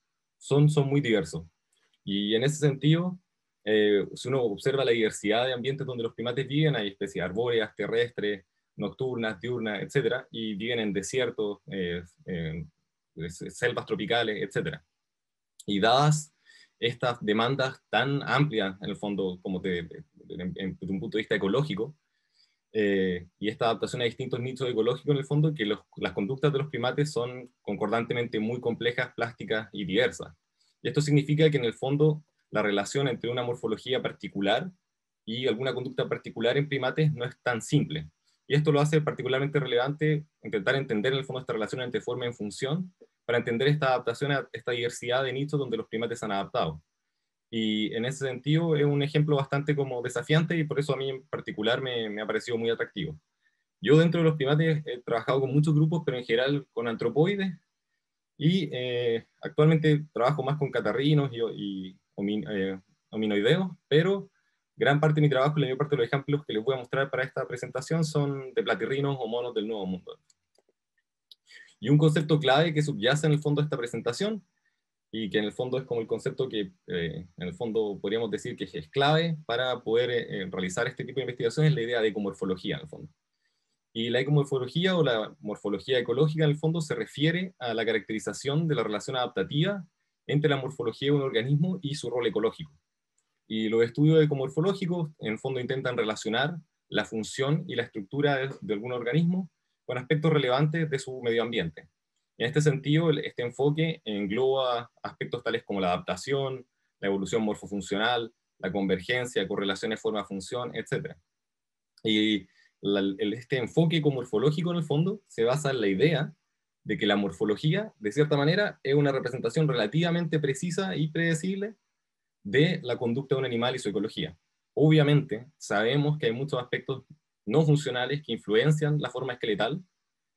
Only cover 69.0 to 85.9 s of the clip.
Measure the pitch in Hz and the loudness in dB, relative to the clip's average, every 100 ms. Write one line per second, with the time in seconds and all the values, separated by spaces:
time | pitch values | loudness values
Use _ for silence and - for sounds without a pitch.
69 | 139 131 113 120 123 110 104 110 92 92 | 0 -2 -2 -4 -2 -4 -4 -4 -4 -6
70 | - - _ _ _ _ _ _ _ _ | -8 -18 _ _ _ _ _ _ _ _
71 | _ _ _ - _ - - _ - 147 | _ _ _ -20 _ -20 -20 _ 4 6
72 | 156 160 151 156 127 135 170 151 147 104 | 6 4 2 2 4 4 4 2 0 0
73 | 113 151 156 147 147 147 147 131 120 117 | 2 2 4 2 2 0 0 -2 -4 -4
74 | 117 117 202 220 - _ _ _ _ _ | -4 -2 -2 -4 -8 _ _ _ _ _
75 | _ 110 107 107 104 101 127 127 127 120 | _ -8 -2 0 0 -2 -4 -4 -2 -4
76 | 110 110 - - 98 107 95 - - 90 | -4 -4 -4 -4 -4 -4 -6 -8 -8 -4
77 | 82 78 90 - 90 87 117 107 107 92 | -4 -6 -12 -10 -10 -6 -4 -2 -2 -4
78 | 101 110 113 101 123 117 92 82 - 135 | -4 -2 -2 -4 -6 -8 -10 -10 -6 0
79 | 139 156 170 156 - 117 127 120 110 113 | 2 4 2 -4 -4 -2 -2 -2 0 2
80 | 123 120 - 107 92 92 92 120 120 - | 2 0 -4 -6 -6 -4 -4 -2 -4 -4
81 | - 135 123 123 117 156 156 127 117 120 | -8 -6 -6 -2 -2 4 4 4 0 0
82 | 110 104 98 - 95 90 104 73 78 - | 0 0 -4 -4 -4 -4 -4 -6 -8 -16
83 | - _ _ _ _ _ _ _ _ 113 | -18 _ _ _ _ _ _ _ _ -6
84 | 117 123 135 147 143 131 123 160 185 180 | 0 0 2 2 2 0 -2 0 2 2
85 | 139 113 104 - 104 101 101 101 - | 2 0 -2 -8 -10 -6 -4 -4 0